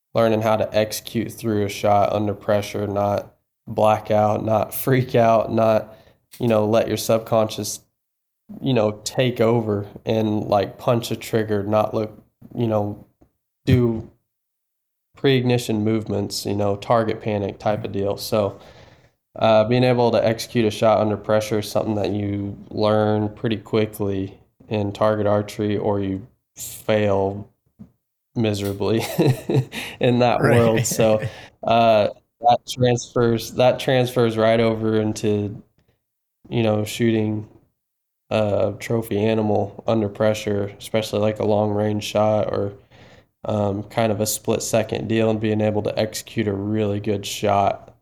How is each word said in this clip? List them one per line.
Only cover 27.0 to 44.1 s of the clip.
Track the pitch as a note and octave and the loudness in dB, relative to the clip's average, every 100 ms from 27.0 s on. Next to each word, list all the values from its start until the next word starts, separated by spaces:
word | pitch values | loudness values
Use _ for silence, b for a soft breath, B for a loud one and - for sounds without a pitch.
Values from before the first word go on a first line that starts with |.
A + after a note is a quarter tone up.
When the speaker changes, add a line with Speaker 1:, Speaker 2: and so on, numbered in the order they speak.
| G#2 G2 G2 G2+ G#2+ _ _ - - _ _ _ _ - | 2 0 -2 -4 -12 _ _ -20 -20 _ _ _ _ -2
Speaker 1:
miserably | A2 G2+ G2+ G2 G2+ A2 - | -2 0 -4 -4 -2 -2 -2
<laughs> | - D3+ B2+ - C#3+ - - - - | 0 0 0 0 -2 -2 -6 -12 -2
in | C3 B2 | 0 4
that | A#2+ A2 | 2 2
Speaker 2:
Right. | - | 4
Speaker 1:
world. | A#2 A#2 A2+ A#2 | 4 4 2 0
So, | - A2 A2 A2 B B _ | 2 2 2 -2 B B _
uh, | - A2+ A#2 A2 G#2 - _ _ | 0 2 4 4 2 -4 _ _
that | A#2 A#2+ - | 2 2 0
transfers, | - B2 A#2+ - B2+ A#2 A2+ A2+ | -2 0 0 -2 0 2 0 -2
that | - B2+ B2+ | 2 2 2
transfers | - C3 B2 B2+ A#2 A2 | 2 0 2 2 0 2
right | A2 A2+ | 4 4
over | A2+ A2 A2 A2 | 2 0 0 0
into, | G#2+ G#2+ G#2+ G#2 G#2 A#2 - _ _ _ _ _ _ _ - | 0 -2 0 0 -2 -8 -16 _ _ _ _ _ _ _ -6
you | A#2+ | 0
know, | A2 G#2+ G#2 | 2 0 -2
shooting | - A#2 A2+ G#2+ G#2+ G#2 - _ _ _ _ _ _ - | -2 0 2 0 -4 -8 -16 _ _ _ _ _ _ -4
a | G#2+ G#2+ G2 G2+ G#2 | 0 0 0 -2 -4
trophy | - A#2 A2 G2+ | -4 -4 -2 0
animal | A2 A2 G#2+ G2+ G2+ - - | 0 0 0 -2 -4 -6 -4
under | A2 G#2 | -2 -2
pressure, | - G#2+ G#2+ - G2+ G2+ - | 0 0 0 -2 -4 -4 -10
especially, | - A2 G#2+ G#2+ | -6 -4 -2 -2
like, | G#2+ G#2+ | -2 0
a | G#2+ | 0
long | G#2 G#2+ | 2 2
range | G#2 G#2+ G#2 | 0 -2 -2
shot | - G#2 G#2+ G#2+ - | -2 0 2 2 0
or, | - G2+ G2+ b b b b b _ - | -2 -4 -8 b b b b b _ -4
um, | G#2+ G2+ G2+ | -2 0 -2
kind | G#2+ - A2+ | -6 -2 0